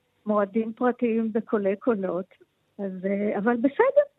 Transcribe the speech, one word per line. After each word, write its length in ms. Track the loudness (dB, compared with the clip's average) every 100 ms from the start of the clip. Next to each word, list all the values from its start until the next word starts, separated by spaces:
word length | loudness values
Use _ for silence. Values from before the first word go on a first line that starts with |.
| _ _ -2
מועדים 460 | 0 0 0 -2
פרטיים 600 | -2 -2 0 0 0 0
בקולי 440 | -2 -2 0 0 0
קולות, 500 | 0 0 -2 -4 -6 _ _ _ _ -10
אז, 140 | -8 -6
אה, 340 | -4 -2 -2 0
אבל 180 | 0 0
בסדר, 480 | 0 2 4 4 2